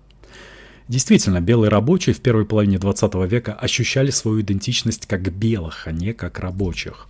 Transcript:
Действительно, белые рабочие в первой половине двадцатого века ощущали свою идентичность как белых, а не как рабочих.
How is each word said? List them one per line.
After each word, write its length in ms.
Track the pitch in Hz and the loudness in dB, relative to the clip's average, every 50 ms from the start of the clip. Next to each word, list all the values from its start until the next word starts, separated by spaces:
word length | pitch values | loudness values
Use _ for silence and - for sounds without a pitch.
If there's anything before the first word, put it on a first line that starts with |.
| _ _ _ _ - - - - - - - - - - - - - | _ _ _ _ -20 -20 -20 -20 -20 -20 -20 -20 -20 -20 -20 -18 -8
Действительно, 540 | - 120 131 - - 214 170 - 101 92 87 | -4 -2 0 4 4 4 4 6 4 2 2
белые 280 | 85 98 120 117 107 104 | 2 2 4 4 4 4
рабочие 460 | 107 101 107 135 185 180 - 131 107 | 4 2 4 2 2 2 2 0 0
в 60 | - | 0
первой 240 | - 127 113 110 101 | 2 2 2 2 2
половине 320 | - 107 107 104 101 98 | 2 2 2 2 4 2
двадцатого 480 | 92 95 101 95 - 110 101 - 92 95 | 2 2 0 0 2 0 0 0 0 -2
века 280 | 90 113 123 120 104 104 | 0 0 -2 -2 -4 -8
ощущали 560 | - - - - - 117 - - 135 135 139 | -6 -6 -4 -2 -2 -2 0 0 0 0 0
свою 320 | 127 - - 110 107 110 | 0 0 0 0 0 0
идентичность 640 | 101 98 98 98 - 127 117 - - 113 110 - - | 0 0 -2 -2 -2 -2 -2 -2 -2 -2 -4 -4 -4
как 280 | - 101 87 92 92 85 | -4 -4 -4 -4 -4 -4
белых, 520 | 98 110 113 113 98 80 80 - - - | -2 0 0 0 -2 -4 -8 -10 -10 -10
а 60 | - | -6
не 220 | 80 80 90 104 117 | -6 -4 -4 -4 -6
как 260 | - 90 87 - - | -6 -8 -10 -8 -8
рабочих. 680 | 92 90 92 95 98 87 82 - - - - - - - | -8 -6 -4 -4 -4 -4 -4 -6 -10 -12 -12 -18 -18 -6